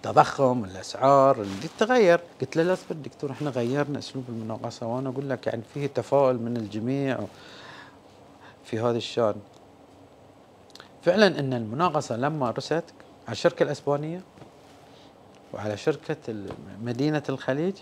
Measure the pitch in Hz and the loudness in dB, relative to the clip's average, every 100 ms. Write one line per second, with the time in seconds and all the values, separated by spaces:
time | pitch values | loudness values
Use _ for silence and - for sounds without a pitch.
0 | 107 113 147 - 131 123 95 92 92 - | 4 4 4 4 2 2 -4 -10 -12 2
1 | 131 139 135 123 101 98 160 - 220 254 | 6 8 6 4 -2 -6 -10 -2 2 6
2 | 190 170 - - 127 160 170 185 - 165 | 6 6 2 -8 -4 0 0 0 -4 -10
3 | 135 - 143 123 147 123 117 139 143 131 | -10 -10 -10 -4 -4 -2 0 0 -2 -4
4 | - 135 123 113 110 110 117 - 117 123 | -8 -10 -8 -8 -8 -8 -8 -8 -6 -4
5 | 135 127 139 127 - 120 113 143 143 131 | -4 -6 -6 -4 -4 -6 -8 -6 -4 -4
6 | 117 139 135 123 117 120 104 107 117 139 | 2 4 4 2 -2 -4 -4 -4 -2 -2
7 | 135 113 101 - - - - - - - | -2 -4 -6 -12 -20 -20 -20 -20 -20 -20
8 | - - - - - - - 110 120 117 | -20 -20 -20 -20 -20 -20 -8 -2 0 0
9 | - - 113 104 - - - - - - | -2 0 0 0 -10 -20 -20 -20 -20 -20
10 | - - - - - - - - - - | -20 -20 -20 -20 -20 -20 -20 -20 -20 -2
11 | 170 185 202 147 139 123 110 123 180 151 | 2 6 6 6 0 -2 -2 0 2 2
12 | - 113 135 156 123 - - 123 - - | -2 -2 -2 0 -2 -2 -2 -4 -4 -20
13 | - - - 113 170 - 143 147 - 143 | -20 -18 -10 0 0 2 -2 0 -2 -2
14 | 156 175 - - - - - - - - | -4 -10 -14 -20 -20 -20 -20 -20 -20 -20
15 | - - - - - 101 107 104 - 139 | -20 -20 -20 -20 -14 -8 -6 -2 -2 -4
16 | - 151 - 110 98 - 98 95 117 120 | -6 -8 -8 -10 -10 -12 -14 -10 -6 -2
17 | 147 151 143 135 - 135 175 196 | 0 0 -4 -4 -2 -2 -2 -6